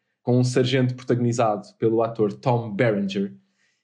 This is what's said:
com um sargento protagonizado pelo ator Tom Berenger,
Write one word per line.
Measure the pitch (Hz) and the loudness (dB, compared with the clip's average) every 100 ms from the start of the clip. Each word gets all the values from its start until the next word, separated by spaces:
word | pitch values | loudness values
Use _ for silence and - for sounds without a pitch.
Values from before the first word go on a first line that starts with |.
| _ _ | _ _
com | - 123 | 0 2
um | |
sargento | 127 131 127 131 123 | 2 2 2 2 0
protagonizado | 123 - 120 120 117 110 104 - - | -2 -2 0 0 2 0 0 -6 -4
pelo | 113 113 | 0 0
ator | 113 - 104 | 0 0 -2
Tom | 95 110 120 110 | -2 -2 -2 -2
Berenger, | 98 120 101 98 98 98 - _ _ _ _ | -2 0 0 -2 -4 -6 -8 _ _ _ _